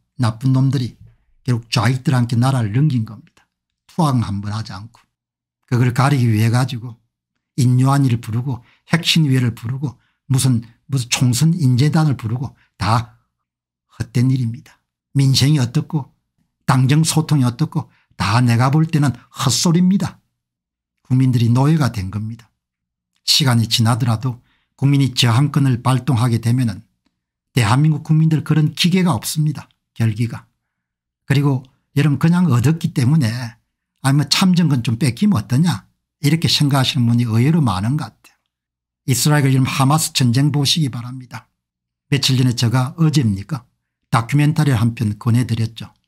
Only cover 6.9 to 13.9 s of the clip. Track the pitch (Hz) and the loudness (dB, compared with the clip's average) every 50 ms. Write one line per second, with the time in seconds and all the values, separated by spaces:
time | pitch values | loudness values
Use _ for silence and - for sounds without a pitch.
6.9 | 117 - _ _ _ _ _ _ _ _ _ _ _ - 127 127 123 123 131 135 | -16 -18 _ _ _ _ _ _ _ _ _ _ _ 0 2 2 4 4 4 2
7.9 | 135 143 139 131 117 117 - - 107 120 123 139 123 110 - _ _ _ _ - | 2 2 2 2 0 -2 -4 -4 -6 -6 -4 -6 -8 -10 -12 _ _ _ _ -4
8.9 | - 165 170 - - 175 156 143 131 127 123 120 117 - - 113 135 135 147 135 | -2 -2 0 0 2 2 2 2 2 2 0 -2 -4 -4 -8 -8 -8 -6 -8 -10
9.9 | - _ _ _ _ _ _ - 131 131 127 135 127 110 - - - _ _ - | -10 _ _ _ _ _ _ -2 0 0 2 2 0 0 -2 -6 -14 _ _ -6
10.9 | 139 135 117 117 - - 131 123 120 113 156 160 165 175 143 127 127 117 147 151 | -4 -4 -4 -4 -2 0 0 0 2 2 2 2 2 2 2 2 2 2 2 2
11.9 | 156 165 156 151 131 - - 107 117 123 139 101 - _ _ _ _ - - 95 | 2 2 0 0 -2 -4 -6 -6 -6 -6 -8 -10 -14 _ _ _ _ -6 -2 -2
12.9 | 113 120 117 - - _ _ _ _ _ _ _ _ _ _ _ _ _ _ _ | -2 -2 -2 -6 -12 _ _ _ _ _ _ _ _ _ _ _ _ _ _ _